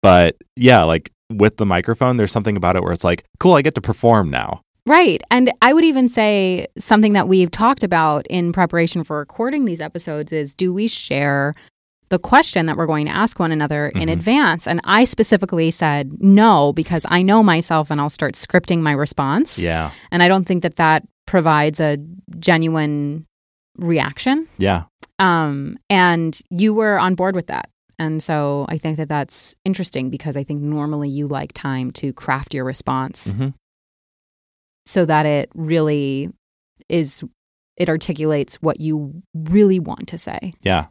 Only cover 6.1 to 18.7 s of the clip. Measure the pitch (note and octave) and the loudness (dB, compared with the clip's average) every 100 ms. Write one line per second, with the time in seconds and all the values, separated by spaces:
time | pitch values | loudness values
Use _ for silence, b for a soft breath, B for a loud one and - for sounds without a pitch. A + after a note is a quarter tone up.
6.1 | A#3+ G#3+ G3+ F#3 F3+ - - - G#3+ G#3+ | 2 0 2 0 -2 -6 -8 2 4 6
7.1 | G3+ F3+ F#3+ F3+ - A3+ C4+ G3 F3 D#3 | 2 2 2 2 2 0 0 0 0 0
8.1 | D3 - F3+ F3 F3 E3+ E3+ E3 F3 D#3 | -2 -4 -4 -2 0 0 0 -2 -2 -6
9.1 | D3 C#3+ - A#3+ D4 A#3 E3 D3+ E3+ E3+ | -8 -10 -6 -4 -2 -2 -4 -8 -10 -8
10.1 | D3+ D3+ D#3 C#3+ - F#3 F#3 A3 - - | -8 -6 -6 -6 -4 -4 -2 -4 -4 -4
11.1 | C#3 C#3+ C#3 C#3+ D3 b _ _ _ _ | -2 0 0 -2 -6 b _ _ _ _
12.1 | F#3 - C4 D#4+ F#3 D#3+ D#3 D#3+ D3+ D3 | -4 2 2 2 -2 -2 -2 -2 -2 -2
13.1 | - A3 - E3 D#3 D3 D3 D3 - D#3+ | -2 -2 -2 -2 -2 -2 -4 -4 -4 -4
14.1 | E3 F3+ C4+ A#3+ E3 - E3+ - G#3 B3+ | -2 0 2 2 0 -4 -4 2 2 2
15.1 | - A3 G3+ F#3+ E3+ D#3+ - D#3+ C#3+ C#3 | 2 2 2 0 -2 0 0 0 0 -4
16.1 | D3+ G3 G3 A3 F3 C#3+ D3+ D#3 E3+ - | 0 6 8 8 6 4 0 -2 -4 0
17.1 | F3+ F#3+ A3 G#3 E3 - D#3+ D3 D3 D3 | 0 4 4 6 2 0 -2 0 -4 -4
18.1 | - C#3+ - - F3 - | -4 -4 -4 0 0 0